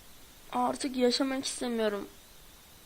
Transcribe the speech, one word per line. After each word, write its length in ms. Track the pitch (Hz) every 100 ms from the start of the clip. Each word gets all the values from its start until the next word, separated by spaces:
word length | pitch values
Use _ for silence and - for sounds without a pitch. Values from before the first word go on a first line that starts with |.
| - - - - -
artık 440 | 247 247 254 285 254
yaşamak 500 | 247 247 269 262 -
istemiyorum. 640 | - 247 226 214 202 - - - - - - - -